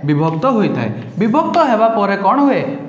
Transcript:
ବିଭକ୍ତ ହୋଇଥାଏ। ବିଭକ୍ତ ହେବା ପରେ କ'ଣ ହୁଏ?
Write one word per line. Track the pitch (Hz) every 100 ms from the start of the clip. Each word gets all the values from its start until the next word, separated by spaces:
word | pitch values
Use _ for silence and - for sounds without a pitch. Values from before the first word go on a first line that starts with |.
| 143
ବିଭକ୍ତ | 147 160 160 262 226
ହୋଇଥାଏ। | 170 - 113 - - -
ବିଭକ୍ତ | 220 277 320 349 302
ହେବା | 214 226 220
ପରେ | 196 196 196
କ'ଣ | 269 285
ହୁଏ? | 196 139 -